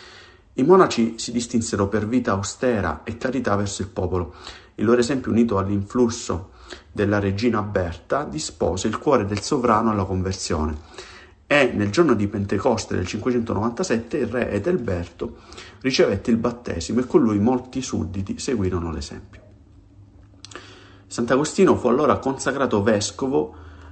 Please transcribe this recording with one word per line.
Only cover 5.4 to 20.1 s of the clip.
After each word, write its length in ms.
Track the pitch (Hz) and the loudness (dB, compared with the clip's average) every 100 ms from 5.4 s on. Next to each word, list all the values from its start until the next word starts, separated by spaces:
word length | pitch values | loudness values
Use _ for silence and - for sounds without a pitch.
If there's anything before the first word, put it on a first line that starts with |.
| 117 98 | 4 2
all'influsso 920 | 98 101 98 127 120 - - 87 - - - - - | 0 -2 -2 2 2 0 -6 -6 -8 -20 -20 -20 -12
della 260 | - 101 104 | -2 2 2
regina 440 | 98 98 120 107 | 0 0 0 0
Berta, 640 | 104 98 85 85 - 139 | -2 -2 -2 -6 -4 -4
dispose 600 | - 156 - - 85 92 113 | -4 -8 -8 -2 -2 0 -2
il 100 | 110 | -2
cuore 260 | 151 123 | 2 2
del 160 | 98 104 | 2 -4
sovrano 500 | - 143 117 107 113 | -2 0 4 4 4
alla 140 | 104 | 0
conversione. 720 | 95 92 92 95 - 82 76 73 - - - - - _ - | 0 -2 -2 -4 -4 -2 -2 -4 -12 -20 -20 -20 -20 _ 0
E 260 | 143 123 | 2 4
nel 160 | 104 101 | 2 0
giorno 240 | 165 165 | 2 4
di 120 | 107 101 | 4 0
Pentecoste 680 | 101 98 127 135 110 - | -2 -2 0 0 0 -2
del 120 | 95 92 | -4 -4
cinquecentonovantasette 1120 | 110 127 123 110 101 117 117 - 113 - 156 | -4 0 0 0 -2 -2 -2 -2 -2 -2 -4
il 120 | 117 | -2
re 220 | 120 104 | -2 -2
Ethelberto 840 | 104 160 180 107 87 85 - - - - - - - | -2 0 -2 -2 -4 -6 -8 -10 -10 -20 -20 -20 -6
ricevette 500 | 131 127 143 98 - | -2 2 2 2 0
il 80 | 113 | 0
battesimo 600 | 120 120 - - - 113 | 0 -4 -8 -8 -2 -2
e 60 | 127 | 2
con 140 | 160 | 4
lui 180 | 117 104 | 4 4
molti 440 | 113 127 - 135 | 2 0 -4 -8
sudditi 560 | - 92 92 98 95 - | -6 -6 -4 -6 -8 -6
seguirono 520 | - 120 92 90 85 | -4 -2 -2 -2 -4
l'esempio. 520 | 76 - 76 - - - - - - - - - | -8 -10 -14 -18 -20 -20 -20 -20 -20 -20 -20 -20